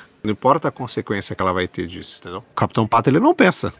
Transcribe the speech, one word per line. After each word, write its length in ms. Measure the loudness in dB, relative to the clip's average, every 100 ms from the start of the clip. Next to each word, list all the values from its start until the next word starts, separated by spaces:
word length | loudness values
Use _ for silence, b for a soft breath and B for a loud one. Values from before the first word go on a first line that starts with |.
| -4 _
Não 80 | -6
importa 360 | 0 2 2 0
a 40 |
consequência 640 | -6 -6 -6 -4 -4 -4 -2
que 60 |
ela 120 | 0
vai 140 | 0 -2
ter 200 | -4 -8
disso, 320 | -8 -12 -12
entendeu? 200 | -12 -14
O 160 | -8 -2
Capitão 300 | 0 0 2
Pátria, 240 | 2 2
ele 120 | 2
não 100 | 2
pensa. 400 | 4 4 2 -6